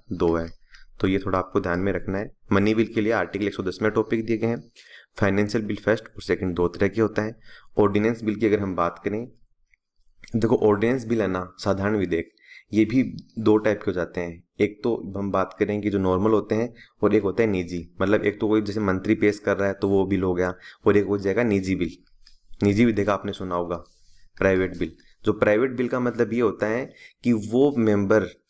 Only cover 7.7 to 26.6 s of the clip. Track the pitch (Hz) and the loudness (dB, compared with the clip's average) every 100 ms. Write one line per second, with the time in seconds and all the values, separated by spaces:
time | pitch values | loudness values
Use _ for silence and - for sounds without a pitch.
7.7 | - 104 104 110 117 110 104 110 101 98 | 0 2 4 0 0 -4 0 2 2 0
8.7 | 87 85 - 101 104 123 - _ _ _ | -2 -2 -4 -6 -6 -10 -18 _ _ _
9.7 | _ _ _ _ _ - 113 110 113 107 | _ _ _ _ _ -6 -2 2 4 4
10.7 | 101 113 131 110 113 95 92 87 - 101 | 4 2 -2 -2 -2 0 -2 -6 -6 -4
11.7 | 95 101 107 90 82 - _ _ - _ | 0 0 0 0 -2 -4 _ _ -20 _
12.7 | 104 110 127 110 - - - 107 107 110 | 0 2 2 -2 -6 -14 -2 2 4 2
13.7 | 98 - 90 82 90 85 85 _ - 104 | -2 -4 -4 -6 -6 -8 -10 _ -2 -2
14.7 | 107 120 113 95 98 101 95 92 - 101 | 0 -4 -4 -6 -8 -2 -2 -2 -2 -2
15.7 | 104 101 98 92 92 107 110 - 110 123 | -2 -2 0 2 2 2 2 0 -4 -4
16.7 | - - _ 104 104 135 90 110 92 85 | -10 -20 _ 2 2 2 0 0 0 -4
17.7 | 87 82 - 95 110 104 101 107 107 104 | -8 -10 -4 0 2 0 -2 0 2 0
18.7 | 107 101 92 104 107 104 101 101 95 98 | -2 -2 0 0 2 2 2 -2 0 -2
19.7 | 95 98 98 95 95 92 87 90 - - | 0 2 2 2 0 0 0 -2 -4 -16
20.7 | - 107 101 98 101 98 98 120 98 95 | -2 2 4 2 -2 0 0 2 0 0
21.7 | 87 87 - _ _ - - _ - 101 | -2 -2 -6 _ _ -20 -20 _ 0 2
22.7 | 104 120 104 101 98 101 95 92 87 87 | 4 2 2 0 -2 -4 -8 -6 -4 -4
23.7 | 85 - _ - - - - 95 92 92 | -8 -10 _ -20 -20 -20 0 2 4 0
24.7 | 82 82 - _ _ 107 95 104 107 131 | -2 -6 -8 _ _ -4 0 2 2 2
25.7 | 120 123 131 123 113 107 117 113 - | -2 -2 -2 -2 0 -2 0 0 0